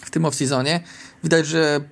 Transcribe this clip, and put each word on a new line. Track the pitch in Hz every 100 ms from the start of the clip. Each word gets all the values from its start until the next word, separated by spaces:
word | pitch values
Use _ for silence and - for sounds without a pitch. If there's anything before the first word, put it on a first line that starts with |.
| -
w |
tym | 160
off-seasonie. | 160 131 135 135 139 170 170 - - -
Widać, | 160 165 151
że | 160 151 147 147